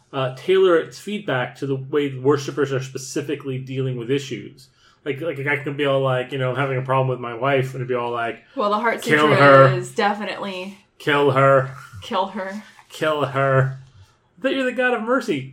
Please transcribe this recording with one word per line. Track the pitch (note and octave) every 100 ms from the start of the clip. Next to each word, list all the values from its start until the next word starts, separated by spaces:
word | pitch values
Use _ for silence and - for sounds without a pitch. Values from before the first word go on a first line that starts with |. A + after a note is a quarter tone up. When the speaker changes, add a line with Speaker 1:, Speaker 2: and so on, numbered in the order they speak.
| _
Speaker 1:
uh, | C#3 B2+ C3
tailor | - F#3+ F#3+ E3
its | C3 -
feedback | G3+ G#3 - B2+ A#2+ -
to | C3+
the | C3+
way | C3+ D3+ C#3+ C3
worshippers | C3 C#3+ - C#3+ C3+
are | C3
specifically | - - - D#3 C#3 C3+ C#3 C3
dealing | C3 C3 C3 A#2+
with | A2+
issues. | C#3 C3+ G#2+ - - - _ _ _
Like, | D3 C3+
like | E3 C3+
a |
guy | C#3 C#3+
can | D3+ C#3+
be |
all | C#3+ C3+
like, | C3+ B2+ B2+
you | C#3
know, | B2+
"I'm | B2
having | C#3 B2+
a |
problem | C3 C3 C3
with | A#2+
my | A#2+
wife," | A2+ C3+ C#3 B2+
and | C3+
it'd | B2
be |
all | A#2+ A#2+
like, | A#2+ A#2 - _
Speaker 2:
Well, | C4 G#3
the | G#3+
Heart | A#3 -
Speaker 1:
"Kill | C3 D3+ D3+
Speaker 2:
Sutra | C3+
Speaker 1:
her. | C#3+ C3+ C3+ A#2+
Speaker 2:
is | -
definitely | - G#3 G#3 F#3+ - G3 F#3 F#3+ - _ _
Speaker 1:
Kill | D3+ C#3+ C#3+
her. | C3 C3+ C3+ C3 - - F#2+
Speaker 2:
Kill | - F#3+ F#3+
her. | G#3 F#3+ G#3 - - _
Speaker 1:
Kill | - D#3 D3
her. | C3 C3+ C3+ C3+ C3 - - - - _ _ _
That | C4+
you're | C4+
the | B3+
God | A3+ B3
of | A3+
mercy. | A3+ C4 G#3+ C#3+ C3+